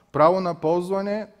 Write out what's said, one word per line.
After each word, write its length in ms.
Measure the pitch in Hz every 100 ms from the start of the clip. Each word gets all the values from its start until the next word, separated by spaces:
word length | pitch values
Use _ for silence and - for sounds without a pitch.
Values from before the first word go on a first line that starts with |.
| _
право 300 | 139 156 185
на 140 | 180 160
ползване 720 | 160 175 180 196 202 214 208 _